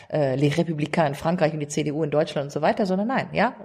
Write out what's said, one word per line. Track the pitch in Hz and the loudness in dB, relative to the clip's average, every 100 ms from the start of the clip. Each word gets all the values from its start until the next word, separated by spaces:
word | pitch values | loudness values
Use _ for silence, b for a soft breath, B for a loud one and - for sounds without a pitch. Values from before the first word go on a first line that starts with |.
| B | B
äh, | 151 135 131 | 0 0 2
Les | 147 151 | 2 2
Républicains | 170 151 147 - 151 | 0 -2 -2 2 0
in | 143 | 0
Frankreich | 165 180 156 | -2 2 2
und | 156 | 0
die | 143 | -4
C | - | -2
D | 151 | -2
U | 147 | -2
in | 151 | 0
Deutschland | 147 165 - | 0 0 -2
und | 139 | -4
so | 147 | 0
weiter, | 160 220 196 | 0 2 0
sondern | 185 214 | 0 -2
nein, | 254 143 | -2 -2
ja, | 156 226 - | 0 0 0